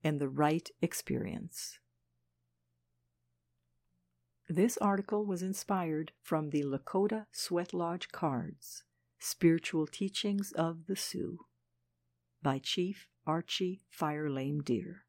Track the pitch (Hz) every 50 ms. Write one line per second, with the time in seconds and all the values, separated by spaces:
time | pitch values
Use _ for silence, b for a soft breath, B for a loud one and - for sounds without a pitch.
0 | - 156 151 143 143 135 135 147 151 151 156 170 - - - _ - 165 - -
1 | - - - - - 196 - - - 170 - - - - - - _ _ _ _
2 | _ _ _ _ _ _ _ _ _ _ _ _ _ _ _ _ _ _ _ _
3 | _ _ _ _ _ _ _ _ _ _ _ _ _ _ _ _ _ _ _ _
4 | _ _ _ _ _ _ _ _ _ - 170 165 190 240 - - - 202 196 196
5 | 196 - 214 208 214 202 190 170 185 185 190 - - - 202 185 175 160 156 151
6 | 160 - _ _ _ - 170 156 156 147 143 147 143 139 135 135 - - - 190
7 | 202 208 220 220 208 _ - - - - 175 170 175 175 - 180 170 170 175 175
8 | - - - - 180 151 135 120 - 151 - _ - - - - - _ _ _
9 | _ _ _ _ - - - _ - 165 160 165 160 - - 160 156 147 - -
10 | 190 196 - - - 208 202 202 196 - - - 165 165 170 165 160 180 190 -
11 | - - - - - - 175 170 - _ _ _ _ _ _ _ _ _ _ _
12 | _ _ _ _ _ _ _ _ - 143 135 135 - - - - 180 190 196 -
13 | - _ _ _ _ - 156 170 - - - - 190 180 185 190 _ _ - -
14 | 165 151 147 151 151 147 139 135 131 139 147 147 143 - 120 101 - - - -
15 | _